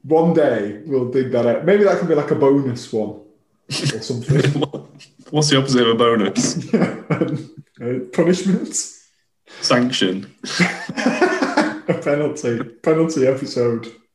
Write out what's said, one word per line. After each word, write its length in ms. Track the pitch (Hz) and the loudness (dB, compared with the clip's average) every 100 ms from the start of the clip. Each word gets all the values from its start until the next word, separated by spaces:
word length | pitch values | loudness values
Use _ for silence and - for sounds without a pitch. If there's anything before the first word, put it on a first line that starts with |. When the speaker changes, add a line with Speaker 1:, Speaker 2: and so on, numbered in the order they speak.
Speaker 1:
One 300 | 131 165 170 | 2 4 4
day 480 | 170 139 113 104 - 160 | 4 2 2 -4 -8 -4
we'll 240 | 135 120 | -2 0
dig 200 | 135 123 | -2 0
that 140 | 120 117 | 0 2
out. 180 | 110 160 | 2 2
Maybe 180 | 202 | 4
that 140 | 202 180 | 4 2
can 80 | 170 | 2
be, 80 | 156 | 0
like, 160 | 143 | 0
a 40 | 143 | 2
bonus 580 | 135 143 131 120 - | 4 4 0 -6 -6
one 280 | 113 104 - - _ _ _ _ | -4 -4 -8 -20 _ _ _ _
or 320 | - 302 - | -4 -4 -4
something. 600 | - 120 120 143 - 147 | -6 -8 0 2 2 0
Speaker 2:
<laughs> 0 | 147 - - - - _ - | -4 -6 -16 -20 -20 _ -4
What's 180 | 151 151 | -2 2
the 80 | 139 | 2
opposite 300 | 135 127 117 | 4 2 4
of 80 | 113 | 4
a 0 | |
bonus? 800 | 120 113 98 98 - 170 - | 4 4 0 0 -2 -4 -2
Speaker 1:
<laughs> 760 | 208 - - - 156 156 147 - - - _ | 0 0 -2 -6 -2 -2 -4 -10 -20 -20 _
Uh, 160 | 120 127 - | -6 -6 -4
punishment? 600 | - 165 180 196 190 - - - - _ _ _ _ _ - | 0 2 2 0 -2 -2 -8 -8 -16 _ _ _ _ _ -8
Speaker 2:
Sanction. 680 | - 123 123 - 95 95 101 _ | 0 2 2 0 -2 -2 -8 _
Speaker 1:
<laughs> 160 | - - | -10 -2
A 1400 | 180 - - - 254 - 359 - 269 - 302 - - - | -2 -2 -8 -4 -2 2 0 0 -2 0 -2 -4 -4 -2
penalty. 580 | 156 147 147 - 123 117 - - | 0 0 -2 -4 -4 -4 -8 -4
Penalty 420 | 165 160 165 147 127 | 0 2 0 2 2
episode. 640 | 135 135 123 120 117 - - _ | 2 -4 0 0 -2 -8 -18 _